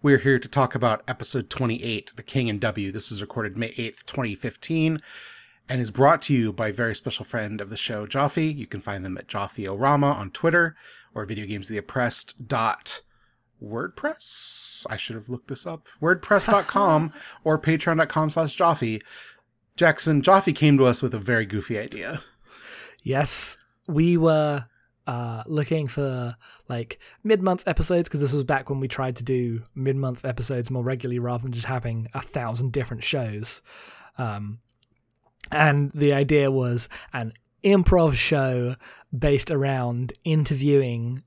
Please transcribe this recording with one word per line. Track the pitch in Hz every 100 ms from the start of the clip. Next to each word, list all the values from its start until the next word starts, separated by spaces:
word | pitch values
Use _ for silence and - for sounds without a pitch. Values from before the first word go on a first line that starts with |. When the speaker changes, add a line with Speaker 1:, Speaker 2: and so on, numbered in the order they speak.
Speaker 1:
We're | 147 135
here | 135 127
to | -
talk | - 127 120
about | 120 107 -
episode | 123 - 131 -
twenty-eight, | - 123 117 117 107 -
The | -
King | - 135 120
and | 104
W. | 110 107 98
This | 104 -
was | 107
recorded | 104 - 107 95
May | 113 -
eighth, | 113 - -
twenty | - 120 98
fifteen, | 117 - - 160 160 156 - - - - _ _ -
and | 131
is | 113
brought | 113 139 160
to | -
you | 135 113
by | 98 110
a |
very | 101 117
special | 107 - -
friend | 127 120 104 107
of | 101
the | 110
show, | - 110 104
Joffe. | 135 143 - 156 147
You | 113
can | 101
find | - 101
them | 95 92
at | -
Joffe | 104 98 - 98
Orama | 98 131 143 143
on | 135 98
Twitter | - 165 170 170 156 - - _ -
or | 101
Video | 104 101
Games | 104 95
of |
the | 107
Oppressed | - 135 120 - - - 120
dot | 123 113 - - - _ _ _ _ _ _
wordpress. | 107 113 180 - 294 320 - - - - - - -
I | 107
should | - 113
have | 110
looked | 123 -
this | 131 -
up. | 165 _ _
Wordpress | 156 180 - 202 -
dot | 202 -
com | 202 202 156 160 - -
<laughs> | -
or | 160 156
Patreon | 160 160 175 160
dot | 156
com | 160 156
slash | 165 156 -
Joffe. | 170 - 113 110 - - - _ _ _ _
Jackson, | - 175 151 - 147
Joffe | 139 190 185
came | 147 151 143
to | 127
us | 117
with | 131
a | 110
very | 98 117
goofy | 107 104 - 110
idea. | 110 - 90 147 - _ _ - - - - -
Speaker 2:
Yes, | - 131 147 - - - _ _ -
we | 151 165 175
were, | 160 156 151 147 123 _ _ _
uh, | - 123 120 113 110
looking | 151 147 160 143
for, | - 139 127 120 117 _ - _
like, | 123 117 - - _
mid-month | 214 214 185 180 -
episodes, | 160 160 175 165
'cause | 151
this | 143
was | 143
back | 127 139 131
when | 139
we | 135
tried | - 131 123
to |
do | 120 127 120 117 113
mid-month | - 131 135 135 123
episodes | 135 117 113 127 120
more | 131
regularly | 120 131 127 123
rather | 120 120
than | 127
just | 120 117
having | 127 117 113 113
a | 139
thousand | 131 143 120 117 131
different | 127 120 113
shows. | - 143 113 104 110 - _ - - - - -
Um, | 120 101 104 110 _ _ _ _ _ _ _ _ -
and | 147 151 143 143
the | 151 143
idea | 139 139 151 139
was | 135 123 120 - - -
an | 131 110 - _ _
improv | 202 196 175 180 160
show | 127 - 151 135 127 123 127 - - _ 127
based | 147 143 -
around | 151 139 135 123 120 127 -
interviewing | - 156 147 139 139 143 131 117 117 127